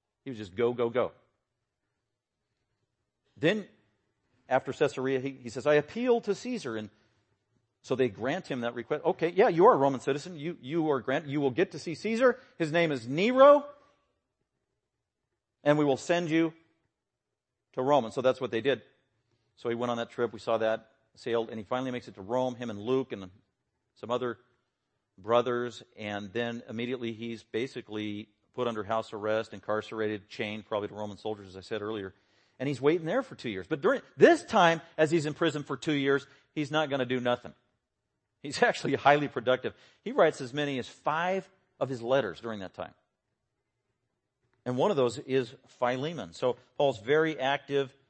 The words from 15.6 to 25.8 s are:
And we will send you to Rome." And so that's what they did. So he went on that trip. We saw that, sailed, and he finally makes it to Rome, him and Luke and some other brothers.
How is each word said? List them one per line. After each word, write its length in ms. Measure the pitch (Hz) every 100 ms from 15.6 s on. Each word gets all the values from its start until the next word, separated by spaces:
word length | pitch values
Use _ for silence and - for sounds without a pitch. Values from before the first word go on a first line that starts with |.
And 160 | 147 151
we 60 |
will 120 | 147 131
send 340 | - 175 175
you 220 | 160 165 160 _ _ _ _ _ _ _ _ _ _ _
to 80 | -
Rome." 220 | 131 143
And 100 | 113
so 80 | 120
that's 180 | 127 127
what 100 | 123
they 100 | 117
did. 220 | 131 123 - _ _ _ _ _ _ _
So 120 | 120
he 60 |
went 160 | 117 120
on 80 | 117
that 120 | 113
trip. 220 | - 120
We 80 | 110
saw 180 | - 113
that, 300 | 110 113 - _ _ _
sailed, 340 | - 117 113
and 80 | 113
he 60 |
finally 260 | 101 127 131
makes 180 | 123 -
it 60 |
to 80 | 104
Rome, 320 | 95 127 127
him 160 | 120 120
and 100 | 101
Luke 320 | 107 131 131
and 180 | - 92 95 _ _ _ _ _ _
some 140 | 110
other 280 | 123 123 113 _ _ _ _ _ _ _ -
brothers. 640 | 98 120 120 120 120 110